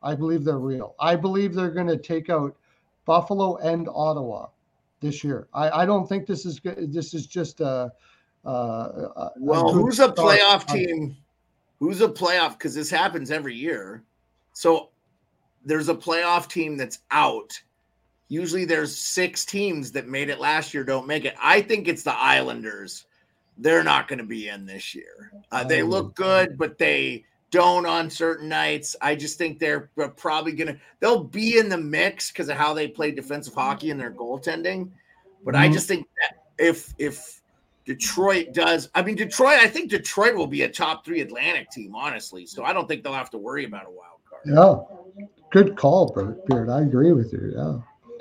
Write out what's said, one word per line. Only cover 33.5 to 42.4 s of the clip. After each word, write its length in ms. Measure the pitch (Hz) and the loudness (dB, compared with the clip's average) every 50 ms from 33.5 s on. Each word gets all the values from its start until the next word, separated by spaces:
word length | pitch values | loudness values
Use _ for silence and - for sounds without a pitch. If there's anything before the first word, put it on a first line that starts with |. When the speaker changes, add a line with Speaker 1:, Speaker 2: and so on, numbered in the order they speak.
| - | -4
Speaker 2:
hockey 380 | 147 127 135 139 - 151 156 | -2 -2 -2 -2 -4 -4 -6
and 80 | 143 139 | -6 -6
their 120 | 127 117 | -8 -10
goaltending. 800 | 101 123 120 120 131 139 - 175 160 165 165 180 190 190 180 185 - _ _ _ _ _ _ _ _ _ - | -10 -10 -8 -8 -8 -6 -6 -6 -6 -4 -4 -4 -4 -6 -8 -10 -14 _ _ _ _ _ _ _ _ _ -6
But 100 | 131 135 | 0 4
I 100 | 147 - | 6 6
Speaker 1:
Mm-hmm. 80 | 156 156 | 6 6
Speaker 2:
just 140 | 185 - | 4 0
think 200 | - 190 170 151 - _ - | -2 -4 -4 -6 -8 _ -4
that 240 | 151 - - - _ _ _ | -4 -4 -4 -8 _ _ _
if, 360 | - 160 170 165 160 - - - | 2 2 2 2 0 -4 -14 -8
if 440 | - 143 143 139 - - - - - _ _ _ _ _ _ _ _ _ | -6 -6 -6 -6 -8 -14 -20 -20 -20 _ _ _ _ _ _ _ _ _
Detroit 640 | - 135 - - - - 175 190 196 190 180 165 127 - | -10 -8 -6 -6 -4 0 2 4 4 4 2 0 -2 0
does, 360 | 170 165 165 165 160 - - - | 0 2 2 2 0 0 -2 0
I 80 | 170 185 | 0 0
mean, 120 | 185 - | 0 -2
Detroit, 420 | 190 185 185 - - 254 269 294 254 | -4 -4 -2 2 4 6 8 8 8
I 80 | 226 | 6
think 220 | - - 330 349 - | 6 4 0 -4 -2
Detroit 460 | 208 180 - - - 196 208 233 233 | -4 -4 -4 -2 0 2 4 4 4
will 120 | 190 156 | 2 -2
be 160 | 139 139 143 135 | -4 -2 -2 -2
a 60 | 127 | -2
top 360 | - - 175 156 160 - - | -2 -2 -4 -4 -4 -4 -8
three 160 | - 170 165 | -6 -6 -4
Atlantic 480 | 131 98 117 120 139 165 175 139 - - | -6 -6 -6 -4 -2 -2 -2 -4 -6 -10
team, 240 | - 127 104 95 101 | -14 -16 -14 -14 -10
honestly. 500 | 113 135 147 127 107 - - - 92 | -8 -8 -6 -8 -8 -10 -14 -16 -16